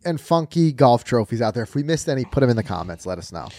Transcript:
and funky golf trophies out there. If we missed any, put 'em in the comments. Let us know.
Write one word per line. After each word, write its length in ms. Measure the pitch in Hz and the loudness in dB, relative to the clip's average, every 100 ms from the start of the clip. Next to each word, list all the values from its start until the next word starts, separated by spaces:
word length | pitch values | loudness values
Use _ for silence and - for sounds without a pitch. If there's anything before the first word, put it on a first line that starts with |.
and 160 | 175 156 | -6 -4
funky 520 | - 165 151 170 160 | 0 0 0 2 2
golf 320 | 131 131 120 | 6 4 4
trophies 360 | - 120 107 117 | 2 -2 0 -2
out 140 | 110 | -2
there. 80 | 117 | -2
If 140 | 110 143 | -4 -4
we 80 | |
missed 240 | 147 156 - | -2 -2 -2
any, 160 | 131 | -4
put 180 | 123 143 | -2 2
'em 80 | 127 | 2
in 60 | 113 | 2
the 80 | |
comments. 420 | - 85 90 85 92 | -2 -6 -8 -10 -8
Let 120 | 87 | -8
us 120 | 87 | -10
know. 160 | 85 62 | -12 -14